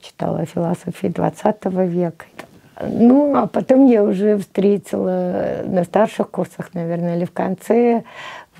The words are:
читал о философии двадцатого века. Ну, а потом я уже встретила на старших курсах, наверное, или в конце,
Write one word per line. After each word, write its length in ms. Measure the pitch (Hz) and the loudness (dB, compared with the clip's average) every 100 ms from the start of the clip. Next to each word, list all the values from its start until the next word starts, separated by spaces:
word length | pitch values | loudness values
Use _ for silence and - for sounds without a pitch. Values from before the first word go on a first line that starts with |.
читал 340 | - - 165 165 | -14 -8 -4 -4
о 100 | 165 | -6
философии 640 | 175 170 170 175 - 180 | -4 -4 -4 -8 -6 -6
двадцатого 760 | 170 165 - 208 214 190 185 | -2 -4 -2 -4 -2 -2 -2
века. 420 | 185 175 170 160 - - - - _ - | 0 0 -2 -6 -18 -20 -20 -20 _ -10
Ну, 540 | - - 233 269 294 262 | -4 4 6 6 4 2
а 120 | 220 | 0
потом 400 | 233 - 262 269 | 0 2 6 6
я 160 | 226 | 6
уже 340 | 208 190 208 208 | 2 2 0 0
встретила 1300 | - - 196 202 - 196 190 185 180 180 - - - | -2 0 0 0 -2 -4 -2 -2 -2 -4 -4 -6 -4
на 180 | 185 | -2
старших 460 | 175 190 220 - 208 | 0 2 2 0 -6
курсах, 440 | - 180 - 175 | -6 -6 -8 -12
наверное, 440 | 175 165 170 170 170 | -8 -4 -4 -2 -2
или 80 | 175 | -4
в 80 | |
конце, 680 | - 185 185 - 233 240 233 - - - - - | -4 -4 -4 0 2 4 2 -4 -14 -18 -18 -20